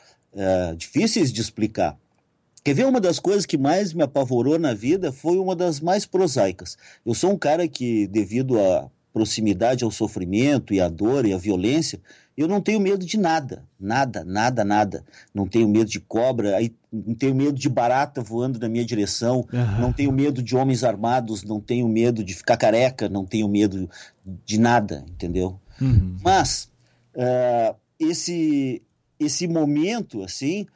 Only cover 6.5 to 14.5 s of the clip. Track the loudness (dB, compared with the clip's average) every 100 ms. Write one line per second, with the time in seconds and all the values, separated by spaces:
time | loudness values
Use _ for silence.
6.5 | -2 -12 -18 -20 -10 -4 0 0 2 2
7.5 | 2 0 -2 -2 0 2 0 0 -2 0
8.5 | 2 4 2 -2 _ _ -2 0 0 0
9.5 | 2 2 2 -2 -2 -4 -4 -2 0 2
10.5 | 0 0 0 0 0 0 2 2 0 0
11.5 | 0 0 0 -2 -8 -16 -20 _ -4 -2
12.5 | 0 0 0 2 0 -2 0 0 0 -4
13.5 | -12 -18 _ -2 0 0 -4 -6 0 0